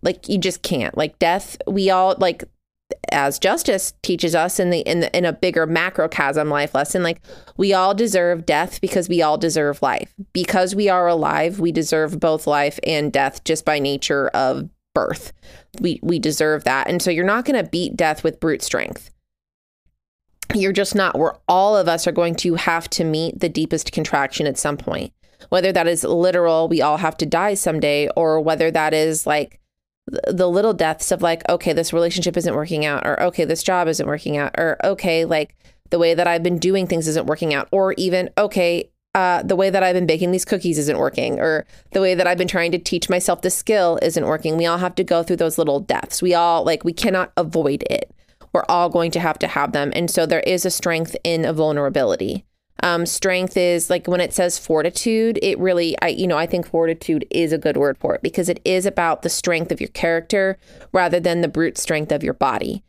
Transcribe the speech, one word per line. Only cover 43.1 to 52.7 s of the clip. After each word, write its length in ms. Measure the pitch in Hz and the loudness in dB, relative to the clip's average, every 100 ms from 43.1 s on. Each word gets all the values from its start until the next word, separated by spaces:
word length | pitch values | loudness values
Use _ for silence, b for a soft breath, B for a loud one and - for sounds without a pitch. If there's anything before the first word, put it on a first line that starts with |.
myself 320 | 185 180 175 | 0 0 0
the 80 | 185 | -2
skill 480 | - - 214 175 165 | -2 0 2 2 2
isn't 240 | - 165 131 | 0 0 -2
working. 300 | 156 160 160 | -2 -2 0
We 100 | 170 | 0
all 120 | 175 | 0
have 160 | 180 180 | -2 -2
to 80 | |
go 180 | 185 170 | 0 0
through 140 | 165 175 | 2 0
those 220 | 165 156 | 0 0
little 220 | 156 143 | 0 0
deaths. 420 | - - - - | 0 -4 -4 -2
We 120 | 180 | 2
all, 300 | 170 170 165 | 2 4 2
like, 200 | - 156 | 2 0
we 80 | 170 | -2
cannot 400 | 165 226 185 185 - | -2 0 0 -2 -2
avoid 460 | 160 165 143 143 - | -2 0 0 0 -2
it. 200 | - - - b b b | -4 -4 -14 b b b
We're 100 | - - | -2 2
all 200 | 175 175 | 2 2
going 220 | 170 170 | 2 0
to 100 | 165 | 0
have 180 | 170 156 | -2 -2
to 80 | 160 | -2
have 240 | - 143 | -2 -2
them. 200 | 147 143 - | -2 -2 -2
And 120 | 170 | 0
so 180 | - 160 | 0 2
there 140 | 165 | 0
is 240 | - 180 | 0 0
a 60 | 180 | 0
strength 460 | - 175 165 165 - | -2 -2 -2 -4 -4
in 200 | 170 165 | -2 0
a 80 | 156 | 0
vulnerability. 920 | 156 156 147 139 139 120 90 95 - _ _ _ | 0 0 0 0 0 0 0 -2 -6 _ _ _